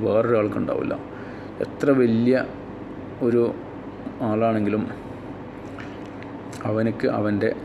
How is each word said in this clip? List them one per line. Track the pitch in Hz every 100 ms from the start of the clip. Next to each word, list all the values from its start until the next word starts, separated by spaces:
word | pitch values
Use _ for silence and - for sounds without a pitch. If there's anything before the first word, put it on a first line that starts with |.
| 107
വേറൊരാൾക്കുണ്ടാവില്ല. | 104 113 113 104 - 123 - - - - - - - - -
എത്ര | - - 147 131
വലിയ | 120 113 120 127 - - - - - - - - 120
ഒരു | 120 117 - - - - - - - 110
ആളാണെങ്കിലും | 107 113 110 101 107 - - - - - - - - - - - - - - - - - - 117
അവനക്ക് | 107 113 113 131 113
അവൻ്റെ | 107 101 110 -